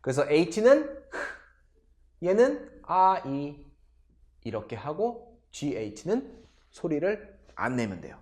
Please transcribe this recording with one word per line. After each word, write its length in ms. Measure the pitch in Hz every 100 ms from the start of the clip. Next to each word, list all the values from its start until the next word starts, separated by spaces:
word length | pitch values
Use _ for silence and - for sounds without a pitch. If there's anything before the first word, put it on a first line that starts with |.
그래서 260 | - 131 139
H는 540 | 151 170 - 226 294 302 - -
흐, 1160 | - - - - _ _ _ _ _ _ _ 170
얘는 560 | 202 254 285 - - -
아, 360 | 180 185 185
이 400 | 139 139 143 147 - _ _ _ _ _ _ _
이렇게 340 | 113 107 101 120
하고 640 | 143 156 226 240 - - _
지에이치는 920 | - 147 107 110 101 160 226 269 - - _ _
소리를 680 | - 175 151 175 208 - - -
안 220 | - 107 127
내면 240 | 110 90
돼요. 180 | 73 -